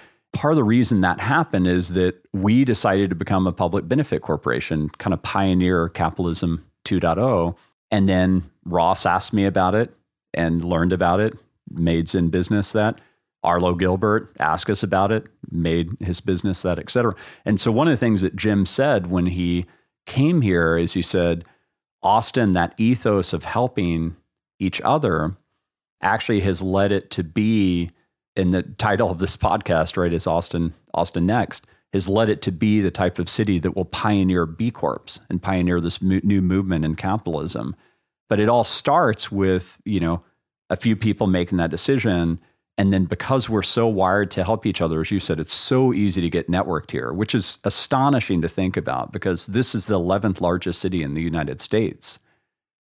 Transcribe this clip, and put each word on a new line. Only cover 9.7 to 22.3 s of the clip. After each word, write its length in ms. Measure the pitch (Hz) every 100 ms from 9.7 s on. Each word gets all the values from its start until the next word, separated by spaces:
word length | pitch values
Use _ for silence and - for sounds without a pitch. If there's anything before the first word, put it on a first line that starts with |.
it 200 | 104 120 - _ _ _
and 320 | - 82 85
learned 300 | 85 85 87
about 260 | 90 87 92
it, 140 | 110 - _ _ -
made 380 | 85 85 82 82
Zen 220 | 95 85
Business 420 | 90 87 104 98
that. 260 | 110 107 - _ _ _ _
Arlo 300 | - 87 90
Gilbert 600 | 85 92 92 104 107 - -
asked 320 | 78 80 -
us 120 | 101
about 300 | 98 95 98
it, 140 | 110 - _ -
made 400 | 82 82 85 82 90
his 200 | 90 87
business 420 | - 90 101 92
that, 160 | 92 82
et 120 | -
cetera. 240 | 123 117 95 - -
And 160 | - 107
so 100 | 123
one 180 | 113 160
of 40 |
the 40 | 127
things 260 | 120 101
that 140 | 92 95
Jim 280 | 107 101
said 440 | 92 - 139 117 87
when 180 | 92 87
he 400 | 90 87 87 90 _ _ _ -
came 340 | 131 147 175
here 360 | 110 87 82 82
is 180 | 85
he 80 | 92
said, 420 | 85 95 87 82 - _ _ _ _ _
"Austin, 500 | 92 110 117